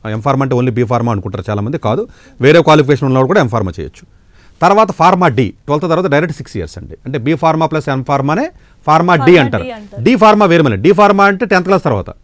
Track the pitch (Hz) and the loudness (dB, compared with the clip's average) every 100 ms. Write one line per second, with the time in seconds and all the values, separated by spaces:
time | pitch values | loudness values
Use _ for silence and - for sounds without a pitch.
0 | 110 107 139 135 135 127 127 113 113 120 | -8 -6 -2 -2 0 -2 -2 -2 -2 -2
1 | 117 104 95 101 95 104 107 165 - 127 | -2 -4 -6 -10 -6 -6 -6 -6 -4 -4
2 | 233 - _ - 123 165 156 156 139 135 | -6 -14 _ 0 4 4 4 4 4 0
3 | 139 131 131 202 123 113 95 85 69 - | 0 0 2 0 0 -2 -6 -8 -14 -14
4 | - _ _ _ - _ 170 202 220 - | -20 _ _ _ -20 _ 0 2 0 2
5 | 165 185 175 117 110 - - 147 175 160 | 2 2 0 0 -4 -6 -6 -4 -2 -2
6 | 180 143 165 - 135 104 80 - - 78 | 0 0 -2 -8 -12 -12 -12 -14 -18 -16
7 | - 139 123 156 165 160 160 156 147 131 | -10 -6 -4 0 0 0 -2 -2 -4 -6
8 | 131 139 139 170 320 - _ _ - 160 | -2 -2 -2 -2 -4 -10 _ _ 0 0
9 | 175 170 165 175 123 - - - - - | 2 2 4 4 4 -2 -6 -12 -16 -2
10 | 131 247 214 214 202 170 143 101 139 196 | 0 4 4 4 2 2 2 2 2 4
11 | 208 196 196 190 226 185 180 196 160 104 | 4 4 2 0 -2 -2 0 0 0 -4
12 | 87 - | -6 -16